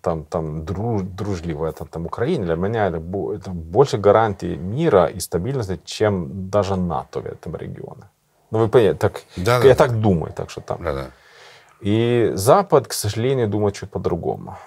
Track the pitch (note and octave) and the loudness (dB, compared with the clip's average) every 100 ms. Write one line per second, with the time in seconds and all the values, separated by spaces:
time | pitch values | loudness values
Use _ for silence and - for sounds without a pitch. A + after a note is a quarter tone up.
0 | - E2 D2+ F2 D#2+ D2+ D#2+ F#2 A#2 G#2+ | -2 -4 -4 -6 -4 -6 -6 -4 -2 -2
1 | F#2 F#2 G2+ F#2 E2+ D2 D#2+ D#2 - E2+ | -4 -6 -6 -4 -6 -4 -6 -6 -12 -10
2 | E2+ - B2 F3 F2 E2 G2 A2+ G2 E2 | -8 -4 -2 -2 -2 -2 0 0 0 -2
3 | E2 G2 D#2 G#2 G2 F2 E2 G2 C#3+ A#2 | -6 -6 -6 -8 -8 -10 -2 2 2 4
4 | G2 G#2 A2+ G2 F2 D#2+ F2 B2 E3 F#2 | 4 6 4 -2 -6 -6 -6 -2 4 6
5 | E2 - - F2 G2+ C#3 F#2+ F2 - - | 4 0 -6 -4 -4 -4 -4 -6 -8 0
6 | G#2+ F#2+ D2 F#2+ F#2 G#2 F#2+ F#2+ F2 C#2 | 0 0 -4 -8 -2 0 0 -2 -2 -4
7 | - - - - - - C2+ - - - | -6 -10 -10 -12 -12 -10 -10 -12 -14 -16
8 | - _ _ _ _ A2 A2+ B2+ G2+ D2+ | -20 _ _ _ _ 0 6 6 6 2
9 | G2+ - - - F#2 B2 C3 - D3 A2+ | -2 -2 -16 -4 0 4 6 6 4 4
10 | G#2+ F2 D#2 - - - - - E2 C#2 | 2 2 0 -8 -10 -12 -10 -6 -4 -6
11 | B1+ - _ - - - _ _ G2+ A2 | -8 -16 _ -20 -20 -20 _ _ 0 2
12 | A#2+ A#2+ G2+ C#2+ G2+ F3+ F#3+ D3+ A2+ - | 2 2 2 2 4 4 6 2 2 -4
13 | G#2 A2 B2 C3+ A2 G#2 G#2 - - G2 | -4 -2 -2 0 0 0 0 -2 -10 -6
14 | D#2 F2 - G1+ - - | -4 -2 -4 -6 -10 -16